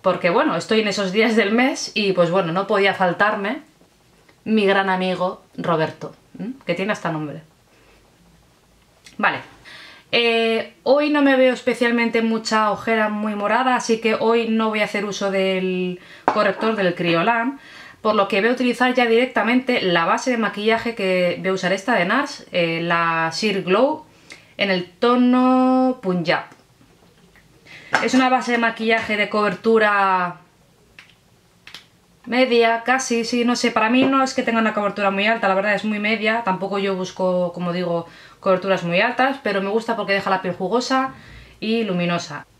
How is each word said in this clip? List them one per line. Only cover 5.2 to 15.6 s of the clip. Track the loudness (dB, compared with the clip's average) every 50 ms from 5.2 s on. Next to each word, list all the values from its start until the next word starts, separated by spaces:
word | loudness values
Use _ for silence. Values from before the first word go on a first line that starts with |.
| -2 -4 -4 -8 _ _ _
Roberto, | -8 -2 -2 0 0 0 -4 -6 -12 -14 -16 -16 _ _ _ -14
¿m? | -12 -12 -12 -12 -12 -6
Que | -6 -4
tiene | -4 -2 -4 -4
hasta | -4 -4 -6
nombre. | -4 -4 -6 -8 -10 -14 -16 _ _ _ _ _ _ _ _ _ -20 -20 _ _ _ _ _ _ _ _ _ _ _ _ _ _ _ _ _ _ _ _ _ -20 -6
Vale. | -2 -2 -2 -2 -2 -10 -16 -20 -20 -20 -20 -20 -20 -20 -20 -20 -20 _ _
Eh, | 0 0 2 2 2 2 0 0 0 -2 -4 -8 -14 _ _
hoy | 2 2 4 4 2
no | 2 4
me | 4 4 6
veo | 6 4 4 2
especialmente | 0 -2 -2 0 0 0 0 2 2 0 2 0 0
mucha | 0 0 -2 -2 -2 0 0 2 2 2
ojera | 0 -2 -2 -2 0 0 0 0
muy | -2 -4 -4 -4 -4
morada, | -2 -2 0 0 2 2 0 0
así | 0 0 0 -2 0
que | 0 -2 0
hoy | 0 2 2 2 2 2
no | 0 0 0 0 0
voy | 0 -2
a | -2
hacer | -2 -2 -4 -4
uso | -4 -4 -4 -4 -2
del | 0 0 0 0 0 0